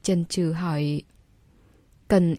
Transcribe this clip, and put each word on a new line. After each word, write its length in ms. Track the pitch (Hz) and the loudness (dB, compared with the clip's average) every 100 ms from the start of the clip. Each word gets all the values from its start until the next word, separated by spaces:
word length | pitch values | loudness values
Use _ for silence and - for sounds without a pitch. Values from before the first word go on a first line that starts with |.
chần 240 | - 180 170 | -2 -2 -2
chừ 260 | - 165 | -2 -2
hỏi, 500 | 165 175 151 147 147 - _ _ _ _ _ _ _ _ _ _ | -2 -4 -2 -2 -4 -8 _ _ _ _ _ _ _ _ _ _
"Cần 280 | 196 175 | 2 4